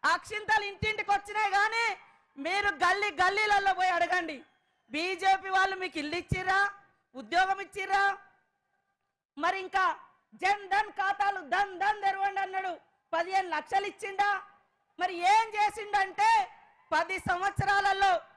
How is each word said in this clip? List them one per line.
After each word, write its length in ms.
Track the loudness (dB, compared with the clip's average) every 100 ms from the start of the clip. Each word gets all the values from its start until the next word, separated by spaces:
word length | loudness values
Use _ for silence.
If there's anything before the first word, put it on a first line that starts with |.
అక్షింతలు 600 | 2 0 -2 -10 0 0
ఇంటింటికి 480 | 0 -4 -4 -4 0
వచ్చినాయి 400 | 0 0 -2 0
కానీ 340 | 2 2 0 -2 -4 -12 _ _ -8
మీరు 320 | -4 0 -2 0
గల్లీ 260 | 0 2 -2
గల్లీలలో 640 | 0 0 2 2 2 2
పోయి 160 | 2 0
అడగండి, 480 | 2 0 0 -2 -10 -16 _ _ _ _
బీజేపీ 580 | -6 -4 0 2 2 2
వాళ్ళు 260 | 0 0 -2
మీకు 220 | -6 -6
ఇల్లు 160 | -6 -6
ఇచ్చిర్రా, 440 | -4 -4 0 2 0 -4 _ _ _ -18
ఉద్యోగం 440 | -2 0 2 0
ఇచ్చిర్రా? 440 | -6 -8 -2 2 2 -2 -12 _ _ _ _ _ _ _ _ _ _ -4
మరి 220 | -2 -2
ఇంకా 260 | -2 0 2 0 -12 _ _ -4
జన్ 340 | 0 0 0
ధన్ 220 | 0 0
ఖాతాలు 500 | -2 -2 0 0 -2
ధన్ 380 | -2 0 0 0
ధన్ 220 | -2 0
తెరవండి 400 | 0 0 -2 -2
అన్నాడు, 320 | -4 -4 -6 -8 _ _ _
పదిహేను 360 | -4 0 0 0
లక్షలు 360 | -4 0 -2 -2
ఇచ్చిండా? 440 | -8 -10 0 0 0 -6 _ _ _ _ -6
మరి 140 | -4
ఏం 320 | 0 4 4 2
చేసిండంటే 800 | 0 0 -2 -4 -2 -2 2 4 4 2 -8 -20 _ _
పది 280 | -2 0 -4
సంవత్సరాలలో 920 | -2 0 0 -2 2 2 2 4 4 2 -2